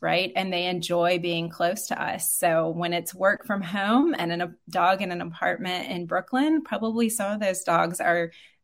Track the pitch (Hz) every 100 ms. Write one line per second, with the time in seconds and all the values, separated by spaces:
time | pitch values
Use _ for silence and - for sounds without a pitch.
0 | 165 175 185 190 190 175 180 180 170 175
1 | 175 180 175 170 170 - 170 220 - -
2 | - - - - 175 165 165 170 170 175
3 | 170 185 190 196 - 196 175 202 202 247
4 | 330 - 170 170 175 - - 185 175 196
5 | 185 175 170 165 180 175 185 180 - 180
6 | 170 180 - 254 311 320 311 208 220 226
7 | 226 220 202 208 196 185 - 170 170 175
8 | 175 170 170 - - _